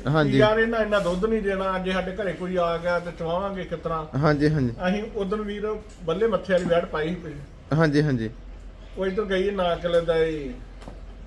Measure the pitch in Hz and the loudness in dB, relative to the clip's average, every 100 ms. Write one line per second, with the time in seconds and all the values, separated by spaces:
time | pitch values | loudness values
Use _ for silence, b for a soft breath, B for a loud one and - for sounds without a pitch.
0 | 123 156 143 135 214 220 226 226 208 208 | 2 4 6 6 6 6 2 2 2 2
1 | - 180 220 220 196 190 190 185 185 185 | 2 0 0 0 0 0 0 -2 -2 -2
2 | 180 180 196 160 180 180 170 165 175 175 | -2 -4 -4 -4 -2 0 0 0 0 -2
3 | 170 160 165 175 196 190 170 165 165 160 | -2 -6 -4 -2 -2 -6 -6 -6 -4 -4
4 | 156 131 151 147 147 151 123 113 180 208 | -4 0 2 4 2 2 0 0 -2 -2
5 | 226 220 196 208 208 208 208 214 - - | -4 -6 -4 -4 -4 -6 -6 -6 -10 -8
6 | 165 180 226 185 - 180 175 170 180 156 | -4 0 2 0 2 0 4 2 2 -2
7 | 156 180 160 143 - - - 151 160 143 | -2 -4 -8 -12 -14 -18 -2 4 6 4
8 | 151 127 110 - - - - - - - | 4 2 -2 -6 -14 -14 -16 -16 -14 -4
9 | 190 190 202 190 196 196 175 165 170 170 | -2 -2 0 0 0 2 0 0 2 2
10 | 165 165 160 156 139 123 - - - - | 4 4 2 0 -6 -8 -14 -16 -16 -16
11 | - - | -16 -16